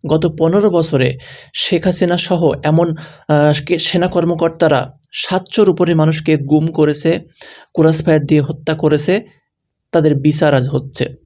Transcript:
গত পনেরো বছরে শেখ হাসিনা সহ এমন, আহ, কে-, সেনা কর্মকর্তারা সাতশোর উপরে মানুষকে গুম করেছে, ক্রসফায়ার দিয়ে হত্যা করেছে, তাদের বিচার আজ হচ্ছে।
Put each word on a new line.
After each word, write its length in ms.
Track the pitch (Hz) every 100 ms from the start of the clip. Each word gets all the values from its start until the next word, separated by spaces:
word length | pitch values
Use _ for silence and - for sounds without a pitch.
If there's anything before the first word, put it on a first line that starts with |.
| 151
গত 200 | 156 160 156
পনেরো 320 | 165 196 202
বছরে 380 | 175 165 143 127 127 - - -
শেখ 320 | - - 170 185
হাসিনা 300 | 180 175 175
সহ 260 | - 175 165 135
এমন, 240 | 151 156 170
আহ, 600 | 160 - - - 151 147 147 139
কে-, 120 | 170
সেনা 300 | - 180 180
কর্মকর্তারা 720 | 180 175 165 165 165 160 139 131 - _
সাতশোর 560 | - - 185 185 - 196
উপরে 240 | 165 170
মানুষকে 380 | 160 156 156 - 156
গুম 300 | 139 151 160
করেছে, 440 | 160 156 147 160 175 - _ - - -
ক্রসফায়ার 520 | - 160 156 - 156 139
দিয়ে 140 | 151
হত্যা 340 | 139 151 -
করেছে, 400 | 156 156 147 - 196 226 _ _ _ _ _ _
তাদের 220 | 170 156
বিচার 400 | 139 147 156 156
আজ 140 | 139 127
হচ্ছে। 360 | 139 135 - 123 -